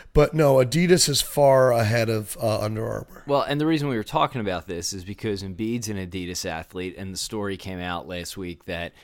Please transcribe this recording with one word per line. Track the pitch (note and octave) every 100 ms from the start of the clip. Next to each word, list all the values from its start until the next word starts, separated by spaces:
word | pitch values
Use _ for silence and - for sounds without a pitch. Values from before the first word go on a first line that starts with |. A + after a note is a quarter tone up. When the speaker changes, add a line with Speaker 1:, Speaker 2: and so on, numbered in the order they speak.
| -
Speaker 1:
But | - D3
no, | D#3+ D3 C3+
Adidas | B2 D#3 F3 F3+ -
is | C3+
far | - - C#3+ C3+ B2+
ahead | A#2 G#2+ A#2 A2+
of, | A2 G#2 -
uh, | A2+ G#2+
Under | G#2+ A2 A2+
Armour. | G#2+ - - -
Speaker 2:
Well, | C#3
and | - C#3+
the |
reason | D#3 D#3+ C#3+
we | A#2
were |
talking | G#2 D#3 D3+ B2+
about | G#2 F2 F2+
this | E2+ E2+
is | G2
because | F2 G2+ A2 G2+
Embiid's | G2 F2+ A2 A#2+ G#2+
an | G2+
Adidas | F2+ F#2 F2+ F2
athlete, | F#2 D#2+ E2 F#2 F#2 -
and | F#2+
the | F2+
story | - A2 G2+ F#2+
came | G2 F#2
out | F2+ F2 B1
last | F2 E2+ F#2+
week | F2+ E2+ -
that | E2+ E2+ -